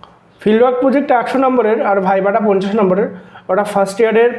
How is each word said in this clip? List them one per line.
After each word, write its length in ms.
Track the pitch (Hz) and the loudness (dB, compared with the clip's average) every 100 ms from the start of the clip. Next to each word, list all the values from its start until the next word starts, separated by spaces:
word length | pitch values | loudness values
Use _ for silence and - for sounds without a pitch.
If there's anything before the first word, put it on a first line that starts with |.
| - - _ - | -20 -20 _ -6
ফিল্ড 180 | 208 220 | 0 2
ওয়ার্ক 140 | 254 247 | 2 2
প্রজেক্টটা 320 | 262 277 277 247 | 0 0 0 -2
একশো 160 | 226 254 | 0 -2
নম্বরের 340 | 262 247 214 240 240 | 0 0 0 0 0
আর 80 | 196 185 | 0 0
ভাইবাটা 320 | 196 196 220 208 | 0 0 0 0
পঞ্চাশ 260 | 190 196 220 | 0 0 0
নম্বরের, 280 | 190 185 233 - - - - | 0 0 -2 -8 -20 -16 -4
ওটা 120 | 190 202 | -4 -2
ফার্স্ট 240 | 202 190 - | -2 -2 0
ইয়ারের 280 | 226 220 240 | 0 2 2